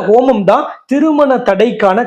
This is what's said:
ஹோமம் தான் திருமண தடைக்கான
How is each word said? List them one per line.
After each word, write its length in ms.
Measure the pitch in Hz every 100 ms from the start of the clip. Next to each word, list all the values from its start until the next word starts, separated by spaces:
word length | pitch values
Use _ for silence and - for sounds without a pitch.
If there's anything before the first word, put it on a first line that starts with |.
| 185
ஹோமம் 340 | 226 262 220 190
தான் 140 | 247 - - -
திருமண 460 | 269 320 294 285 247 247
தடைக்கான 580 | 190 240 - 196 202